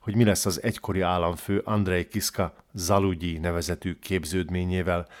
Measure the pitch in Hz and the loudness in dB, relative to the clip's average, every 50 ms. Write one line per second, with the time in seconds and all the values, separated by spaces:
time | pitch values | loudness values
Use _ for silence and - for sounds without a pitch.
0 | - 113 101 117 120 104 95 - - 101 85 - - 117 107 - - - 95 95 | -8 -2 2 4 6 6 4 4 2 0 -2 0 -2 -4 -4 -4 -4 -4 -2 0
1 | 92 87 90 90 85 87 87 - - - 98 101 - - 107 104 98 92 90 90 | 2 2 2 2 2 0 0 -2 -4 -2 -2 -2 0 0 0 0 2 2 2 0
2 | 85 - - 107 - - - - 92 82 - - - _ - 101 90 87 101 98 | 0 -2 -4 -4 -4 -2 -2 -2 -2 -2 -4 -8 -20 _ -10 -6 0 2 4 4
3 | 98 98 90 80 87 85 82 78 78 87 85 85 82 87 87 - - 92 80 - | 4 2 0 0 -2 -4 -4 -2 -2 -2 -2 -2 -2 -4 -4 -4 -4 -6 -6 -6
4 | - - 95 90 78 76 90 95 87 76 90 90 90 90 92 92 87 92 87 87 | -4 -2 -2 -2 -2 -2 -2 -2 -2 -2 -2 -2 0 0 0 0 0 0 0 0
5 | 85 - - - | -2 -6 -12 -20